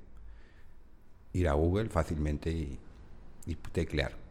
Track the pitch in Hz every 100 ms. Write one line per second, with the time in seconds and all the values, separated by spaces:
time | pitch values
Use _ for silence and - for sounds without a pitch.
0 | - - - - - - - - - -
1 | - - - 92 85 73 82 98 113 85
2 | 78 78 76 73 82 82 71 69 - -
3 | - - - - - 85 - - 82 76
4 | 69 - -